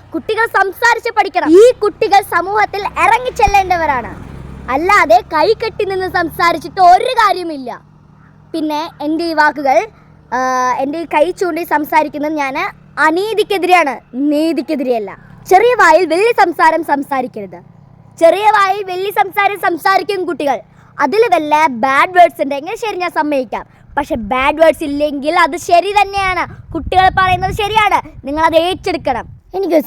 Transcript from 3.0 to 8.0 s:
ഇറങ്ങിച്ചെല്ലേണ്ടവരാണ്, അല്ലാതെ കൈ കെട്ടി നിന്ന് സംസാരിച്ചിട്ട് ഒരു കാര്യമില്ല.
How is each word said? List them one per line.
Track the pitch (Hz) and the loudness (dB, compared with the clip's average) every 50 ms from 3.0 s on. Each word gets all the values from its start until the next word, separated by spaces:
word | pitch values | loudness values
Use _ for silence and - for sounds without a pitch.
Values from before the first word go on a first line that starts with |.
| 330 | 2
ഇറങ്ങിച്ചെല്ലേണ്ടവരാണ്, | 381 440 466 508 508 - - 440 403 403 403 381 359 359 339 330 302 269 247 220 190 175 - - - - - - - - - - - 254 | 2 2 2 0 -2 -2 0 0 2 2 2 2 0 0 -2 0 -2 -2 -2 -4 -8 -12 -16 -16 -16 -16 -18 -16 -16 -18 -14 -8 -6 -4
അല്ലാതെ | 277 330 370 415 403 339 285 330 359 370 - 330 | -2 2 2 4 4 4 6 4 4 4 2 0
കൈ | 311 - 392 440 - | 0 2 2 0 0
കെട്ടി | 466 440 - - 427 381 | -2 -6 -4 -4 -4 -4
നിന്ന് | 392 370 370 370 - 370 | -4 -4 -4 -4 -2 -2
സംസാരിച്ചിട്ട് | 339 311 - - 359 349 339 320 - 320 - 392 370 349 | -4 -4 -2 0 0 0 0 -2 -6 -8 0 4 6 6
ഒരു | 359 392 494 508 523 453 | 6 6 4 2 0 2
കാര്യമില്ല. | 440 403 370 359 359 330 311 277 262 233 196 165 - _ _ _ | 2 2 2 -2 -4 -8 -8 -10 -10 -12 -14 -14 -16 _ _ _